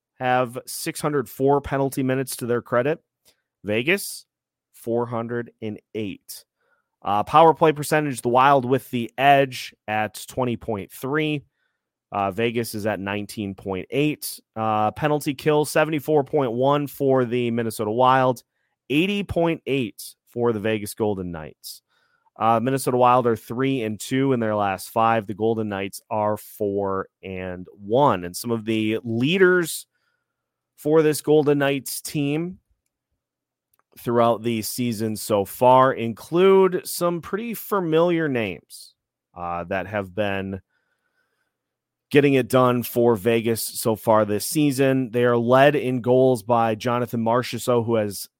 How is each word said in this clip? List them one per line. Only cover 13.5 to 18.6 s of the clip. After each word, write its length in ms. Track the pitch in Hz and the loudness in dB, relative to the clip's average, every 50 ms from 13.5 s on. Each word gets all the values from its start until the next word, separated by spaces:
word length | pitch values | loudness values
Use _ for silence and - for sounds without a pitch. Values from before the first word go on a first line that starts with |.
| 98 | -8
point 320 | - - 98 95 92 - - | -8 -8 -8 -6 -6 -8 -6
eight. 480 | - 135 151 151 147 - - - - - _ _ _ | -4 -2 -2 -2 -4 -6 -10 -14 -14 -16 _ _ _
Uh, 340 | 110 110 110 107 107 107 107 | -4 -2 0 0 2 0 0
penalty 440 | - - 156 147 147 151 - 156 139 | -2 -2 -2 -2 -2 -2 -2 -6 -8
kill, 280 | - - 156 151 147 151 | -2 0 0 2 2 0
seventy-four 600 | - - 160 156 151 165 147 - - 156 147 131 | 0 0 0 0 0 -2 -4 -2 2 2 2 0
point 280 | - - 151 135 120 | 0 -2 -2 0 0
one 360 | 113 120 127 139 143 147 147 | 0 0 2 2 2 2 0
for 360 | 135 - - 143 135 131 131 123 | -4 -6 -2 0 2 2 2 2
the 280 | 113 120 123 120 120 | 0 -2 -2 -2 -2
Minnesota 400 | 117 120 117 113 107 - 110 104 | -2 -2 -4 -4 -4 -4 -4 -2
Wild, 500 | 110 120 127 127 131 131 131 127 123 - _ _ _ _ | 2 4 4 4 6 4 4 2 0 -2 _ _ _ _